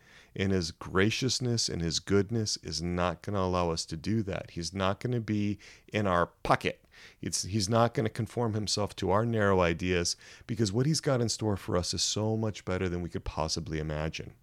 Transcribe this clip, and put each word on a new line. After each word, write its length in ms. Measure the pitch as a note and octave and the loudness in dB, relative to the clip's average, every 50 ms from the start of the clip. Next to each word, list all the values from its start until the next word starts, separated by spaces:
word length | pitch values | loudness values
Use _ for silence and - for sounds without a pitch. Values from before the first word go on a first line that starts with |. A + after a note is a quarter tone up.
| _ - - - - _ - | _ -20 -20 -20 -20 _ -4
in 160 | - F#2+ G2 | 0 2 2
his 200 | F#2+ F#2 E2+ D#2+ | 2 2 0 -2
graciousness 960 | - - - D2 D2+ F#2 G2 A2 A2+ - C3 B2 - - B2 A#2+ A#2 A2 - - | -6 -10 -10 0 2 4 4 4 4 2 0 0 0 0 0 0 0 0 0 -2
and 140 | - F2 | -2 -2
his 160 | E2+ E2 C#2+ - | 0 0 0 -2
goodness, 580 | - - F#2+ G2+ G2 G2 A2+ A2+ G#2+ - - - | 0 2 4 4 4 2 0 -2 -2 -2 -4 -6
is 180 | - F2 E2 D#2 | -6 -6 -6 -4
not 400 | E2 F2 F2 F2 F2+ F2+ E2 - | -2 -2 0 2 0 0 0 -4
gonna 200 | - G2+ G2+ G2 | -6 -4 -2 0
allow 300 | F#2 F#2 F2+ F2+ F2 E2+ | 0 2 2 2 2 2
us 140 | E2 E2 - | 0 -2 -4
to 100 | - E2 | -6 -8
do 260 | D#2+ D2+ F2+ A2 A2+ | -6 -2 -2 0 0
that. 300 | G#2 G2 E2+ D#2+ D#2+ - | 0 -2 -4 -6 -8 -8
He's 200 | - F2 E2+ D#2+ | -8 -8 -6 -4
not 280 | F2+ G2 F#2+ F#2+ G2+ - | -2 0 0 0 0 0
gonna 200 | - A#2+ B2+ A#2+ | -2 -2 -2 -2
be 380 | A2 G#2+ G#2+ G#2 G#2 G2+ G#2 - - - - - _ - | -2 0 0 0 0 -2 -2 -6 -10 -18 -20 -20 _ -4
in 140 | - G#2+ G#2 | -2 0 2
our 200 | F#2+ F2+ F2 E2 - - _ | 4 4 4 2 2 -2 _
pocket. 400 | - - C3 - - F2 - - _ _ - - - - - _ | 0 2 2 2 2 -2 -4 -6 _ _ -20 -20 -20 -20 -16 _
It's, 240 | - F2+ E2 - - | -6 -4 -4 -4 -4
he's 240 | F#2+ G2 A2 F#2+ F2+ | -2 -2 -2 0 2
not 240 | A#2 A2+ A#2 A#2 | 4 4 4 2
gonna 160 | - D3 - - | 2 -2 -2 -2
conform 460 | - - A2+ - - B2 B2 A2 G#2 | -2 -4 -6 -4 -4 -4 -2 -2 -2
himself 420 | G#2+ G#2+ F#2+ - G#2 G#2 F#2 - | -2 -2 -2 -2 -2 -2 -4 -4
to 140 | - G2+ F2+ | -2 0 2
our 160 | F#2 G#2 A#2 | 2 2 2
narrow 340 | A#2+ A2+ A2 G#2 G2+ G2 F#2 | 2 2 2 4 4 6 6
ideas, 560 | F2+ E2+ E2+ D#2+ F2+ F2+ F2+ F2 F2 - - - - - - - - | 4 4 2 0 0 2 2 2 2 0 -2 -4 -8 -16 -20 -16 -10
because 260 | - A#2+ A2 A#2 F#2+ | -6 -2 0 0 0
what 140 | F#2+ A#2+ C3+ | 2 2 2
he's 140 | D3+ D#3+ - | 2 0 0
got 200 | - D3+ C3+ B2 | 0 0 0 2
in 80 | A#2+ G#2+ | 0 -2
store 300 | - - A2 G#2+ G2+ F#2 | -2 -2 0 0 0 0
for 180 | - - G2+ | -2 0 0
us 160 | F2+ F2 - | 0 0 0
is 100 | - F2+ | -2 -2
so 320 | - - - G2+ G#2+ A2 A2 | -2 0 0 0 0 0 0
much 300 | A2 A2 A2 G#2 - - | 0 0 -2 -4 -6 -4
better 240 | F#2+ F#2 F#2 F#2+ F2+ | -4 -2 0 0 0
than 140 | F2 F2 | 0 -2
we 80 | F2 E2+ | -4 -4
could 140 | - G2 - | -6 -6 -8
possibly 540 | - - - D#2 D#2 - E2+ D#2+ D2+ D#2 D#2 | -6 -4 -2 -2 -2 -2 -4 -4 -4 -4 -4
imagine. 540 | D#2 D#2 D2+ D2+ D#2 D#2+ - - - - - _ | -2 -2 -2 -2 -2 -4 -4 -6 -10 -14 -18 _